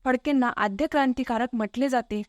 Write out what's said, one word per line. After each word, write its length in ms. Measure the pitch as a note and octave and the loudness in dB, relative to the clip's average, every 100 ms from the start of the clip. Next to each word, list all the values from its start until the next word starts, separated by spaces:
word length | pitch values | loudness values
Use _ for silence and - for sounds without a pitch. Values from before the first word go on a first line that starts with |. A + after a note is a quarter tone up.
| C4 | -2
फडकेंना 420 | B3 D4 C#4 A#3+ | 0 2 2 2
आद्य 380 | - G#3 G3 D#4 | 0 -2 0 0
क्रांतिकारक 580 | D4 C4 B3 B3+ A3+ A#3+ | 2 2 0 -2 -2 -2
म्हटले 360 | A#3 G#3 A#3+ C4+ | -2 -4 -2 0
जाते. 320 | B3 A3+ G#3+ | 0 -2 -6